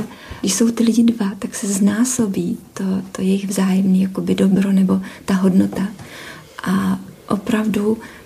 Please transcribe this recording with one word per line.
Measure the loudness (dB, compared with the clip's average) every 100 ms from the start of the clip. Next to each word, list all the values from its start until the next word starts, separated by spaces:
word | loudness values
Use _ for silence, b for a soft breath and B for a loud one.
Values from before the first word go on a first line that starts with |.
| -6 B B B
když | -4
jsou | 2 0
ty | 2
lidi | 2 4
dva, | 2 2 -2 -4
tak | -8 -8
se | -4
znásobí | 2 2 2 0 0 -2 0 -2 -4 -10
to, | -6 -2 -2 -4
to | -4
jejich | 0 0 0
vzájemný | 0 2 2 4 4
jakoby | 2 -2 -2 2
dobro | 4 4 4
nebo | 4 4 2 B B -2
ta |
hodnota. | 2 4 4 2 0 -4 -6 B B B B B -12
A | -2 0 0 -2 -6 -14 -4
opravdu | -4 -2 -2 0 0 0 -2 B B